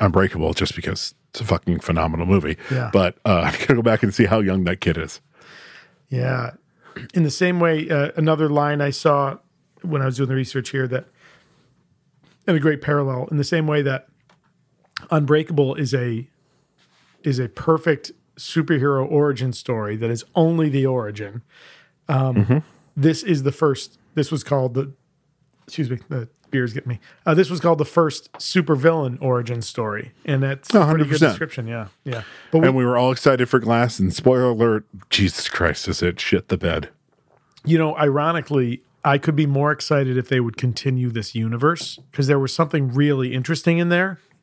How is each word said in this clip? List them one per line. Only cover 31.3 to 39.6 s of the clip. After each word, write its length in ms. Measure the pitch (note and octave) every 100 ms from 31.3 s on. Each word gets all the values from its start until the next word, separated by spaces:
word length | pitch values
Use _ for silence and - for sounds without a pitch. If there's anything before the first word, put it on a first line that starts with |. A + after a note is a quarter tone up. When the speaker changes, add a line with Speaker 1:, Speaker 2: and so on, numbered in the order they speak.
Speaker 2:
description. 340 | G2 D#3 - A2+
Yeah. 220 | A#2 G#2 _
Yeah. 180 | C#3 A#2 - - -
But 80 | D#3+
we 80 | C3+
Speaker 1:
And 80 | C3
we 80 |
were 120 | B2 B2
all 140 | B2+
excited 380 | B2+ C#3+ C3 B2
for 100 | C3
Glass, 400 | G#2+ A#2 A#2+ -
and 140 | F#2
spoiler 300 | - C3 B2+ B2+
alert, 340 | A2 A#2 G#2+ - F#2+ -
Jesus 380 | - F#2+ - -
Christ, 400 | - E2+ D2+ -
is 140 | E2
it 180 | F2 E2+
shit 280 | - F#2 -
the 100 | F2
bed. 320 | E2+ D#2+ D#2 _ _ _ _ _ _ _
Speaker 2:
You 140 | D3+ D#3+
know, 180 | D#3 D#3
ironically, 840 | D3 C#3 D#3 E3+ - C#3+ A#2+ B2 _ _
I 120 | D3 C#3
could 160 | D#3+ D3
be 100 | D3
more 260 | C#3